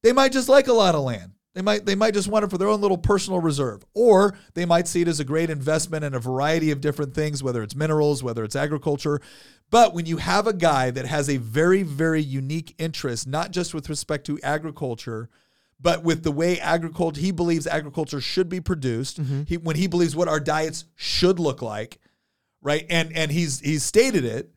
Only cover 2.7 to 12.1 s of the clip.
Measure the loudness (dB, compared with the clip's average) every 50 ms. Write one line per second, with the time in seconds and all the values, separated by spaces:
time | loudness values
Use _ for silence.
2.7 | 2 2 2 0 0 0 2 2 2 2 0 -2 -2 0 0 0 0 0 -2 -4
3.7 | -4 -8 -16 _ _ 4 6 8 8 8 8 4 2 -2 -16 _ _ -4 0 2
4.7 | 2 2 2 2 0 0 2 2 0 -2 -2 -2 0 0 0 0 -2 -4 -2 0
5.7 | 0 0 0 -2 -6 -6 -4 -4 -4 -4 -4 -4 -2 0 0 0 2 2 2 0
6.7 | -2 0 -2 -4 -2 -2 -6 -6 -4 -4 -4 -2 -4 -4 -4 -4 -4 -4 -4 -6
7.7 | -6 -4 -2 0 2 2 2 2 2 0 -2 -6 -4 -4 -6 -4 -2 -4 -2 -2
8.7 | -4 -4 -2 -4 -4 -2 -2 -2 -2 -2 -4 -10 -20 -20 -20 -20 _ _ _ _
9.7 | 6 6 6 6 4 -2 -4 -4 -4 -4 -2 0 0 2 2 0 0 2 2 4
10.7 | 4 4 2 0 -2 -4 -6 -4 -2 -2 0 0 -2 -2 -4 -4 0 2 4 4
11.7 | 4 4 2 -2 -2 -2 0 0